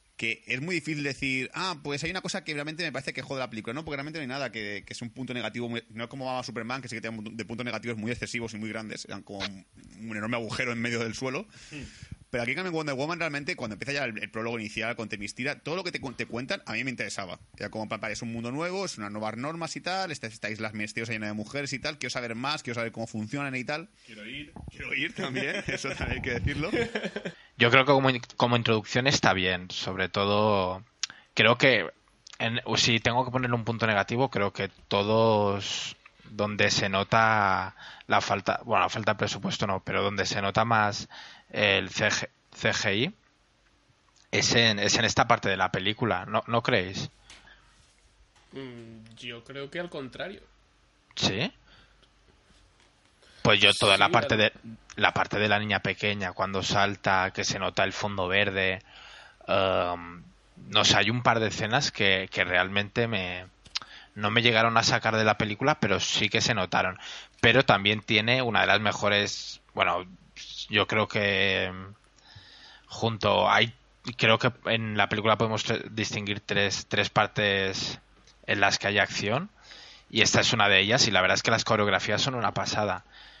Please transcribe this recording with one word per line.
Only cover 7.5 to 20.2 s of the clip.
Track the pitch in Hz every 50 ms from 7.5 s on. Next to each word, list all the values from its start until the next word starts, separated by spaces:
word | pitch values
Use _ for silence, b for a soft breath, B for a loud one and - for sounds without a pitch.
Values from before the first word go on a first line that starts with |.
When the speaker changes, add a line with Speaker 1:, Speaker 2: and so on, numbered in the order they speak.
| 117 113 123
Speaker 1:
negativos | 120 110 110 107 120 117 110
muy | 101 110
excesivos | 120 - - - - 120 117 110 -
y | 104
muy | 107 110
grandes, | 107 110 110 107 - - -
eran | - - 98 -
como | - 101 98
un, | 98 98 98 95 - _ _ - - - - 92
un | 110 113 110 107
enorme | 104 110 120 117
agujero | 117 107 107 - 131 123
en | 120 117
medio | 117 120 120 113
del | 117 113 107
suelo. | - 127 131 127 151 214 - B B B B
Speaker 2:
Hmm. | 151 147 127 113 B B B B B B B _
Speaker 1:
Pero | - 120 117
aquí | 117
en | 131 156 185 190
Wonder | 165 160 156 151 139
Woman | 123 139 156 170 170
realmente, | 170 160 143 143 143 160 180
cuando | - 135 110 104
empieza | 92 - 113 143
ya | 143 139
el, | 120 110 101
el | 107 107
prólogo | - 110 110 117 120 117
inicial | 107 104 - 113 107 113 120 113
con | 113 107
Temistira, | - 101 101 101 - - 123 143 143 -
todo | - 143 156 185
lo | 190
que | 180 156
te | 151
cu-, | 131 135
te | 117 - 120
cuentan | - 113 117 127 123 - - -
a | - 113
mí | 110 123
me | 135
interesaba. | 123 113 120 101 - - 98 87 90 - - _ -
Era | - 101 104
como, | - 110 110 107
"Pa-, | 113 107
pa-, | 101 110
es | 104 -
un | - 117 113
mundo | 117 113 117
nuevo, | 127 147 165 175 180 196 196
es | 175 - -
unas | 104 101
nuevas | 104 107 107 110 110 113
normas | 123 147 165 170 165 160 - 143
y |
tal, | - 175 180 190 190 180
esta, | 151 -